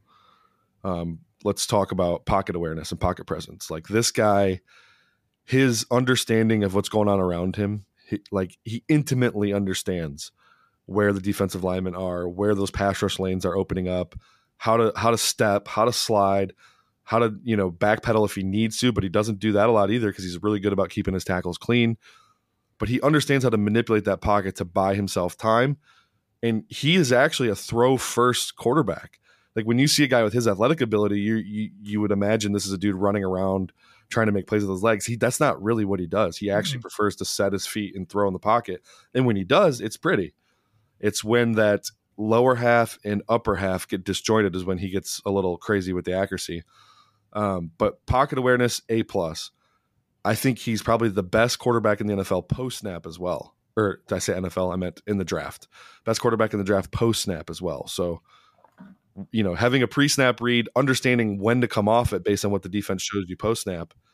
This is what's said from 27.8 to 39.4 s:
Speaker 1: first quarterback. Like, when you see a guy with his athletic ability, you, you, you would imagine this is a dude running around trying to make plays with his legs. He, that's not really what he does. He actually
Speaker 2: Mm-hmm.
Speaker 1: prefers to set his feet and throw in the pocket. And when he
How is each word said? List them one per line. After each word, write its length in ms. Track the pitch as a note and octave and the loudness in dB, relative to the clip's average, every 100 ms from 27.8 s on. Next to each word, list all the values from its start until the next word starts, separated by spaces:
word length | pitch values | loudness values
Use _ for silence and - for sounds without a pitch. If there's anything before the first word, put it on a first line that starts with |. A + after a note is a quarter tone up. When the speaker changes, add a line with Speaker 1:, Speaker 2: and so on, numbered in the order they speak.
| B2+ B2+ | 4 2
Speaker 1:
first 600 | - A#2+ B2 A#2 - - | 0 2 2 2 -4 -4
quarterback. 600 | A#2 D3+ G2+ D#2+ - _ _ _ _ A2+ | 0 2 0 -4 -12 _ _ _ _ -4
Like, 80 | A2 | 0
when 120 | A#2+ | 2
you 100 | D3 | 4
see 160 | C#3+ | 4
a 40 | C#3 | 4
guy 140 | B2 | 4
with 120 | G#2+ | 2
his 120 | A#2+ A2+ | 2 0
athletic 340 | F#2+ B2 D#3+ | 2 2 2
ability, 400 | A#2 G#2+ G#2 G2+ | 0 2 2 0
you, 160 | G#2 A2+ | 0 -2
you, 340 | G2 G#2+ G#2+ G2+ | -4 -6 -8 -10
you 200 | G#2 G#2 | -6 -2
would 120 | G#2 | 0
imagine 400 | G2+ G2+ A2 G#2 | 2 2 0 0
this 140 | G2+ F#2+ | -2 -2
is 60 | |
a 60 | F#2+ | -2
dude 160 | G2+ F#2 | -2 0
running 280 | G2+ G#2 | 0 0
around 480 | F#2 F#2 F#2+ F#2+ F#2 _ _ _ - | -2 -2 0 0 -4 _ _ _ -6
trying 180 | A#2+ A2 | 0 2
to 60 | |
make 140 | G2+ - | 0 0
plays 160 | G#2+ | -2
with 80 | G2 | 0
his 120 | F#2 | 0
legs. 240 | A2+ G#2 A2+ | 0 0 -2
He, 100 | A#2 | -2
that's 240 | B2 - | 0 2
not 200 | D3 F#2 | 0 0
really 220 | G2+ A#2 | 0 0
what 140 | G2+ F#2+ | 0 -2
he 80 | E2+ | -2
does. 300 | F#2+ F#2+ - | 0 0 -2
He 140 | G2+ | -2
actually 280 | G2+ E3 C3 | -2 -2 -6
Speaker 2:
Mm-hmm. 40 | |
Speaker 1:
prefers 340 | - - G#2 - | -8 -2 -2 -2
to 80 | |
set 280 | F#2+ - G2 | -4 -2 -2
his 140 | G2 - | -2 -6
feet 300 | A2 G2+ F#2+ | -6 -8 -8
and 120 | F2+ | -6
throw 200 | G#2 G2+ | -2 -2
in 60 | |
the 40 | F#2 | 0
pocket. 440 | G#2 A#2 A2 F2+ _ - _ | 0 0 0 -10 _ -20 _
And 120 | B2 B2+ | 0 2
when 100 | |
he 60 | G2 | 2